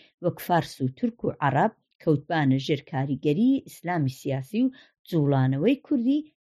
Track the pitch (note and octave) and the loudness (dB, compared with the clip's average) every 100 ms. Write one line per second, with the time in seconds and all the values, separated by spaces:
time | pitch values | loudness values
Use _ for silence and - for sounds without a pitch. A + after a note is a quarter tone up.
0 | - - D3 D3+ - E3+ - - C3 - | -18 -6 -4 -4 0 0 0 -4 -6 -2
1 | A#3 - B2 - C#3+ C#3 G#3 - _ _ | -6 -4 -6 -2 0 2 0 -2 _ _
2 | E3+ C#3+ - E3 C3+ C3 C3+ C#3+ - C3+ | 0 0 0 0 2 2 0 -4 -4 -6
3 | C#3 C#3 D3+ D3+ B3 C4+ - - E3+ F3 | -4 -2 0 2 2 2 -4 -14 -6 -2
4 | C3+ - - C3+ C3+ G#3+ C4 - - _ | -2 -4 -6 -6 -4 -2 -2 -4 -20 _
5 | - E3 C#3+ C3+ C3 C3+ G3+ C#4 - C#4 | -4 0 2 2 2 2 0 0 -2 -2
6 | A#3 D4 D4+ _ | 0 -2 -4 _